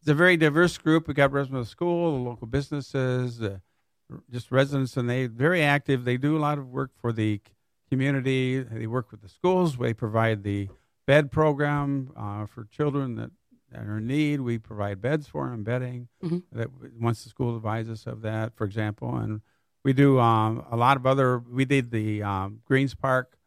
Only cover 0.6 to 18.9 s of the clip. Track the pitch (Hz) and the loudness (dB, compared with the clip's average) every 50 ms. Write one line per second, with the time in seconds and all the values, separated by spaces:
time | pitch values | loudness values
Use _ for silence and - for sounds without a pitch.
0.6 | 175 170 - - _ 156 156 165 156 - 139 143 139 139 139 139 139 131 135 131 | 4 4 2 0 _ 4 4 4 2 0 2 2 2 4 4 0 -2 -2 -4 -6
1.6 | 120 110 - _ 175 175 175 170 175 165 147 131 123 123 120 - 117 113 117 139 | -6 -6 -6 _ -2 0 0 0 0 0 0 -2 -4 -6 -8 -10 -10 -4 -2 -4
2.6 | 143 - 151 143 131 - - 139 131 127 127 127 127 123 120 117 113 101 98 92 | -2 -2 -6 -8 -8 -4 -2 -2 0 0 0 0 -2 -4 -4 -4 -6 -6 -6 -8
3.6 | _ _ _ _ _ _ _ _ _ _ 120 - _ _ 120 120 - _ 127 131 | _ _ _ _ _ _ _ _ _ _ -18 -18 _ _ -10 -10 -8 _ 2 2
4.6 | 139 139 143 139 131 120 - 135 120 120 123 127 131 123 113 117 131 165 185 175 | 2 2 2 -2 -2 -2 -2 -2 -2 -2 -2 -2 -2 -4 -2 0 2 2 4 4
5.6 | 151 143 143 143 - - 139 127 123 123 123 123 131 147 156 156 151 147 147 143 | 4 2 2 2 2 0 0 0 2 -2 -2 0 0 0 0 2 0 0 -2 -4
6.6 | 135 127 123 135 135 131 _ _ - 120 113 113 110 107 107 104 _ _ _ _ | -6 -8 -6 -6 -6 -6 _ _ -4 -4 0 0 0 0 0 -2 _ _ _ _
7.6 | _ _ _ _ _ _ 135 131 131 143 139 135 123 135 131 131 131 127 127 135 | _ _ _ _ _ _ -2 0 2 2 0 0 0 0 0 0 0 0 -2 -4
8.6 | 127 113 110 113 117 110 117 127 120 _ - 107 - 92 _ _ - 180 185 185 | -4 -6 -8 -8 -6 -4 -4 -4 -6 _ -16 -20 -20 -20 _ _ 0 2 2 4
9.6 | 180 165 135 120 123 120 113 - 123 107 107 113 113 113 110 101 98 104 101 101 | 2 0 0 -2 -2 -2 -2 -2 -4 0 2 2 2 2 2 0 -2 -4 -4 -4
10.6 | 98 98 - _ _ _ _ _ _ - 139 151 151 135 - 156 156 156 147 139 | -4 -6 -10 _ _ _ _ _ _ 4 4 4 4 4 0 2 2 2 2 2
11.6 | 147 147 147 147 143 139 139 139 131 127 - - 107 101 101 104 107 101 _ 117 | 0 0 0 -2 -2 -2 -2 -2 -4 -6 -10 -10 -8 -8 -6 -8 -8 -10 _ -16
12.6 | 113 107 _ - 151 147 135 143 139 127 117 110 113 123 _ _ _ _ _ _ | -18 -16 _ -2 -2 0 0 -2 -4 -4 -6 -8 -8 -10 _ _ _ _ _ _
13.6 | _ _ 120 - 110 104 104 110 110 120 139 151 151 147 147 139 131 120 117 113 | _ _ -14 -12 -8 -6 -6 -4 -4 -2 0 0 0 0 0 -2 -2 -2 -4 -4
14.6 | 113 - 113 104 101 101 101 95 104 127 151 156 143 - - 151 135 127 123 113 | -6 -10 -6 -4 -4 -4 -4 -4 -2 -2 -2 -2 -4 -6 -8 -6 -6 -6 -6 -6
15.6 | 101 107 120 127 127 123 123 123 123 - _ _ 196 165 170 180 175 _ - 113 | -4 -4 -2 -4 -4 -6 -8 -12 -14 -16 _ _ -6 -4 -4 -4 -6 _ -8 -8
16.6 | 117 131 131 127 120 131 123 117 117 117 113 - - 117 _ - 131 120 117 113 | -8 -8 -8 -16 -20 -20 -8 -2 -2 -2 -2 -2 -8 -20 _ -4 -4 -2 -2 -4
17.6 | 110 107 107 113 113 113 113 110 - 120 123 110 110 107 110 110 110 110 _ _ | -4 -4 -4 -4 -6 -8 -10 -12 -12 -12 -12 -8 -8 -6 -4 -4 -6 -6 _ _
18.6 | 113 101 101 110 107 107 | -6 -4 -4 -4 -4 -4